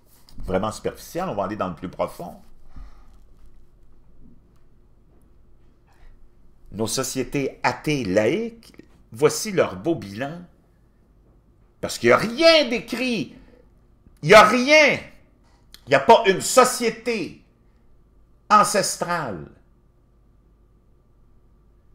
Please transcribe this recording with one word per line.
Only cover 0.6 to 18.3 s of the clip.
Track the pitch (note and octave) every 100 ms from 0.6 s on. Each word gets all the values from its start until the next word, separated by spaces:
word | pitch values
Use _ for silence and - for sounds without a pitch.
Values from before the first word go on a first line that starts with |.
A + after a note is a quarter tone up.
| G#2+
superficiel, | G#2 - - - E3 F#3
on |
va | G#2+
aller | F#2+ G#2+
dans | F#2+
le |
plus | E2+ F#2
profond. | - F2 - E2+ - - - - - - - - - - - - - - - - - - - - - _ - - - _ _ _ _ _ - - - - _ _ _ - - - - - - -
Nos | F#2+ A2
sociétés | - C3 C3 B2+ C#3+ C3+ -
athées | C3+ - - D3
laïques, | A2 F#2 A2 F#3 A3+ - - - - - _
voici | A2+ D3 - G#3+
leur | F3 G#2
beau | F#2 G2+ D#3
bilan. | G2+ G2+ C#3 E3+ F3+ _ _ _ _ _ _ _ _ _ _ _ _ _
Parce | G2 -
qu'il | A#2
n'y |
a | -
rien | G#3 A#3+ E4 D#4+ B3+
d'écrit, | A3+ - A#3 B3+ A3+ A#2+ - - - _ _ _ _ _ _
il | D3+
n'y |
a | G#3+
rien, | F#3+ B3 B3+ D#4 C#4+ C3+ - - _ _ _ _ _ - -
il |
n'y | C3+
a |
pas | - A3 F#3+
une | F#3
société | - C4 B3 - A#3 - - A3 D#3 - _ _ _ _ _ - _ _ _